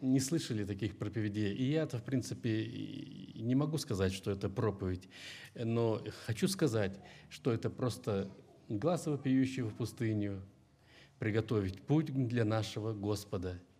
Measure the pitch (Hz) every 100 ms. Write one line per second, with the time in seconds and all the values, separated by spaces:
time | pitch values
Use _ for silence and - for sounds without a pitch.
0 | 131 131 131 165 - 107 101 101 107 -
1 | 104 107 107 104 104 98 131 156 151 120
2 | 113 131 - 113 120 110 110 104 104 104
3 | - 98 95 - 113 127 151 156 - 98
4 | 95 92 - 98 101 98 110 98 92 90
5 | - - - - - - 117 117 117 107
6 | - - - 113 190 190 156 113 98 98
7 | - - - - - 113 117 - 127 104
8 | - 101 98 - - - - 107 143 175
9 | - 147 131 131 131 131 113 104 113 -
10 | 113 107 101 98 95 - _ _ _ -
11 | - _ 110 107 107 110 95 92 - 147
12 | 147 135 123 120 107 110 107 - 107 107
13 | 101 101 - 101 92 90 - _